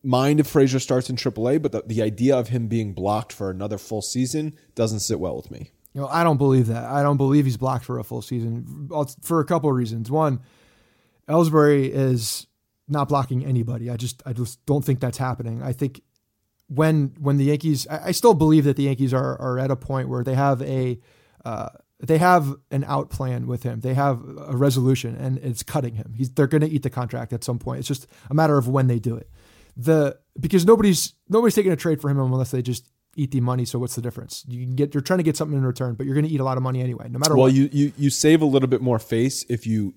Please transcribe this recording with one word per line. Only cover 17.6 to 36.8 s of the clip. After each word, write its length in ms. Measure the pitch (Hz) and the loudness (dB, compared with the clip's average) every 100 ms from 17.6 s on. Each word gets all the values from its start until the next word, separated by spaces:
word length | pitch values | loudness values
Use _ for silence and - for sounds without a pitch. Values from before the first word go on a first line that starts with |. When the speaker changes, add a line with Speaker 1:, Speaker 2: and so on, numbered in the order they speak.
| 160 135 - | 0 -2 -4
Speaker 2:
I, 200 | 156 180 | -8 -4
I 40 | |
still 220 | 175 240 | 4 4
believe 300 | 170 156 156 143 | 6 6 6 4
that 100 | 131 | 2
the 60 | |
Yankees 300 | 139 131 135 | 0 0 0
are, 260 | 131 135 127 | 0 -2 -6
are 200 | 131 127 | -4 -2
at 120 | 135 | -2
a 40 | 131 | -4
point 340 | - 135 127 | -4 -6 -4
where 140 | 127 | -4
they 120 | 123 131 | -2 0
have 260 | 139 127 | 2 0
a, 380 | 139 131 127 123 _ _ _ _ 117 | -2 -2 -2 -4 _ _ _ _ -10
uh, 240 | 110 - - _ _ | -8 -10 -14 _ _
they 180 | 127 160 | 0 4
have 380 | 180 180 139 139 _ | 6 4 2 -8 _
an 120 | 139 139 | -6 -2
out 240 | 143 - | -4 -4
plan 360 | - 131 123 123 | -6 -6 -4 -4
with 180 | 120 | -6
him. 180 | 120 113 | -6 -6
They 120 | 127 | -2
have 280 | 131 139 120 139 143 - | 0 0 0 -6 -16 -6
a 100 | 127 | 2
resolution, 580 | 139 131 127 131 117 120 | 2 4 2 0 -2 -6
and 220 | 131 131 | -4 -4
it's 240 | 135 113 | -4 -8
cutting 340 | - 156 120 110 | -4 -4 -4 -8
him. 180 | - 110 | -10 -6
He's, 140 | 127 | -4
they're 160 | 127 139 | 0 2
gonna 180 | 156 151 | 2 0
eat 160 | 147 | -2
the 60 | 127 | -4
contract 420 | 131 120 123 117 | -6 -6 -8 -8
at 120 | 117 | -8
some 160 | - 123 | -6 -6
point. 200 | - 127 | -6 -8
It's 80 | 127 | -6
just 200 | 135 - _ - | -8 -8 _ -2
a 40 | |
matter 240 | 147 156 143 | 2 4 4
of 100 | 120 | 2
when 200 | 135 127 | 2 2
they 100 | 117 | 2
do 160 | 117 117 | -2 -6
it. 140 | - - _ _ _ - | -12 -20 _ _ _ -6
The, 400 | 123 156 143 - _ - | 2 4 2 -2 _ -8
because 260 | 135 190 170 | 2 4 8
nobody's, 480 | 226 208 165 - _ _ | 8 6 4 0 _ _
nobody's 260 | 214 233 208 | 2 4 4
taking 160 | 190 | 2
a 40 | 160 | 0
trade 260 | 175 151 | 0 0
for 80 | 143 | 0
him 100 | 139 | 0
unless 320 | 131 131 127 | 0 0 0
they 100 | 127 | -2
just 280 | 120 120 _ _ _ - | -4 -6 _ _ _ -6
eat 160 | 131 | -2
the 100 | 131 | 0
money. 240 | 123 127 120 | 0 -2 -2
So 120 | 117 | -4
what's 180 | 120 - | -4 -6
the 60 | |
difference? 420 | 120 131 123 - - | -8 -10 -14 -14 -12
You 180 | 123 127 | -10 -6
can 100 | 127 | -2
get, 180 | 143 | -2
you're 80 | 143 | -2
trying 180 | 131 185 | 0 0
to 40 | |
get 140 | 160 147 | 2 -2
something 200 | 156 139 | -2 0
in 80 | 127 | -2
return, 280 | 127 127 110 | -2 -4 -4
but 100 | 139 | -2
you're 80 | 139 | 0
gonna 120 | 156 | 0
eat 120 | 147 | 0
a 40 | |
lot 140 | 131 127 | -2 -2
of 60 | |
money 180 | 127 127 | -2 -2